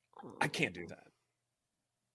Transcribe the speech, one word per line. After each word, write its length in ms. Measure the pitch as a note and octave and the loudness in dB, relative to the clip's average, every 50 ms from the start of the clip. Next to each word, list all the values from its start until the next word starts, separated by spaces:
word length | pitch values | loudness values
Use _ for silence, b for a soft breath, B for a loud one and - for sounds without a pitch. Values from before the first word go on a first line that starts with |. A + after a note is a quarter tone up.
| _ _ - - - A#2+ G2+ - | _ _ -16 -14 -12 -12 0 2
I 60 | - | 2
can't 260 | D3+ - - D3 G#2 F2+ | 2 4 4 2 2 2
do 140 | F2 E2+ | -4 -6
that. 160 | E2 - - - - - _ _ _ _ _ _ _ _ _ _ _ _ _ _ _ _ _ _ _ _ | -6 -8 -10 -12 -20 -20 _ _ _ _ _ _ _ _ _ _ _ _ _ _ _ _ _ _ _ _